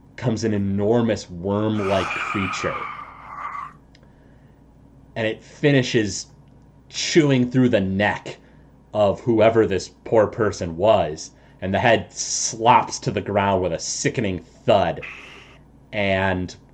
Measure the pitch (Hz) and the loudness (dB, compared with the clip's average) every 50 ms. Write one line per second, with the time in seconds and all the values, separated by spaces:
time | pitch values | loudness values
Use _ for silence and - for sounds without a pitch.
0 | - - - - - 123 110 104 110 107 107 101 98 98 98 101 104 104 117 120 | -20 -20 -10 -6 -4 -4 -2 -2 -2 -2 -2 -2 -2 -2 -2 0 0 2 2 2
1 | 113 113 104 101 - - 90 85 87 98 101 104 107 110 110 104 98 98 98 95 | 2 0 -2 -4 -6 -12 -12 -8 -4 -2 -2 0 0 -2 -2 -2 -2 0 0 0
2 | 87 - - - - - - 104 95 90 - - - - - - - - - - | -2 -2 -6 -6 -6 -6 -4 -4 -4 -4 -6 -6 -6 -6 -6 -6 -10 -10 -12 -14
3 | - - - - - - - - - - - - - - - - _ _ - - | -16 -18 -20 -20 -18 -18 -16 -14 -12 -12 -12 -12 -14 -14 -18 -20 _ _ -20 -20
4 | - - - - _ - - - - - _ _ - - - - - - - - | -20 -20 -20 -20 _ -20 -20 -20 -20 -20 _ _ -20 -20 -20 -20 -20 -20 -20 -20
5 | - - - 113 113 110 113 - - - - - 151 147 143 131 123 - - 120 | -20 -12 -8 -4 -4 -4 -4 -6 -12 -20 -6 0 2 4 4 4 2 2 0 0
6 | 107 98 95 - - - _ _ - - - - - - _ _ _ - - - | 0 0 -4 -8 -12 -14 _ _ -20 -20 -20 -20 -20 -20 _ _ _ -16 -10 -8
7 | - - - 175 147 143 135 127 123 123 - 131 127 117 107 101 95 95 95 98 | -4 2 4 4 6 6 4 4 2 2 4 4 4 4 4 2 2 0 0 2
8 | 104 98 85 - - - - - - - - - - - _ _ _ _ - 107 | 0 0 0 -2 -8 -14 -16 -16 -18 -20 -20 -20 -20 -20 _ _ _ _ 0 2
9 | 104 98 92 - - 120 113 110 107 113 107 113 107 90 95 90 - - - _ | 2 2 2 0 0 0 4 4 4 6 6 4 4 2 2 -4 -4 -8 -16 _
10 | - - 117 113 104 98 - - 107 101 95 - 95 85 80 82 98 110 110 98 | -4 0 2 4 4 2 0 -2 -2 -2 -2 -4 -6 -6 -4 0 2 4 4 4
11 | 85 78 76 - - - - _ _ _ - - 95 95 98 - - 120 113 101 | 2 -2 -6 -10 -14 -18 -20 _ _ _ -16 -10 -6 -2 -2 2 2 4 2 2
12 | - - - - - - - - - - - 110 110 120 120 113 - - - - | 0 -4 -10 -10 -8 -6 -6 -6 -6 -6 -4 0 4 4 6 4 4 0 -8 -8
13 | - 120 98 101 90 - 101 104 98 101 98 92 92 85 82 80 - - - - | -6 -4 -4 -4 -4 -2 0 0 2 2 2 2 0 -2 -4 -4 -6 -8 -6 -4
14 | - 143 - - 110 98 92 - - - - - - 117 107 98 90 82 76 - | -4 -4 -2 -2 -2 -2 -4 -6 -8 -14 -20 -4 2 4 4 4 4 2 -2 -6
15 | - - - - - - - - - - - - - _ _ - _ - - 107 | -10 -14 -16 -18 -20 -20 -20 -20 -20 -20 -20 -20 -20 _ _ -20 _ -10 -6 -4
16 | 101 98 95 95 95 95 92 92 90 87 - - - - | -2 0 0 0 0 0 -2 -2 -4 -8 -10 -16 -20 -20